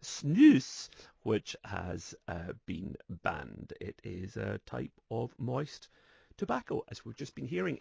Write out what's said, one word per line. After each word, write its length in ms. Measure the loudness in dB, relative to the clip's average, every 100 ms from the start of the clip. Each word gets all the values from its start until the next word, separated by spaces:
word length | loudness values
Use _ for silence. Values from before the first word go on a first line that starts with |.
snus, 840 | -10 -6 0 10 12 12 6 -8 -12 -16 -20 -12
which 340 | 0 0 0 -12
has, 500 | -8 -6 -4 -6 -8 -18 -10
uh, 240 | -8 -8 -10 -8
been 300 | -8 -8 -10 -12
banned. 640 | -4 -4 -4 -6 -12 -14 -12
It 200 | -12 -12
is 320 | -10 -10 -10 -8
a 220 | -6 -6 -8
type 260 | -8 -8 -12 _
of 280 | -6 -6 -6
moist 500 | -6 -4 -6 -10 -20 _ _ -20 _ -8
tobacco, 480 | -4 -4 -2 -6 -6
as 160 | -12
we've 120 | -12 -10
just 180 | -12
been 120 | -8 -6
hearing. 340 | -2 -2 -4